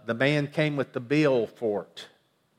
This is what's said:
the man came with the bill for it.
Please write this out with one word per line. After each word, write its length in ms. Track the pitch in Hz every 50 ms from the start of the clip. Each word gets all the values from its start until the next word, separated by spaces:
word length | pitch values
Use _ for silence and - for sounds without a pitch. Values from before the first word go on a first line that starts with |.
| -
the 80 | 117 117
man 340 | 117 131 143 151 147 143
came 280 | 143 - 160 151 151 147
with 180 | 139 127 - -
the 60 | 131
bill 480 | 120 117 143 156 156 143 131 120 107
for 360 | - - - 123 110 101 95 82
it. 240 | - - - - - _ _ _ _ _ _ _ _ _